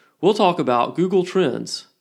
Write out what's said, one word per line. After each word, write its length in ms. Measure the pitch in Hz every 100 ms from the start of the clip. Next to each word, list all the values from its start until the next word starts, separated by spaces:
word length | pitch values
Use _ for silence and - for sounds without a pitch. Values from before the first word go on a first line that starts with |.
| _ _
we'll 140 | 180 208
talk 240 | 185 170
about 360 | 123 120 120 160
Google 280 | 185 190
Trends, 640 | 180 190 147 113 117 - - _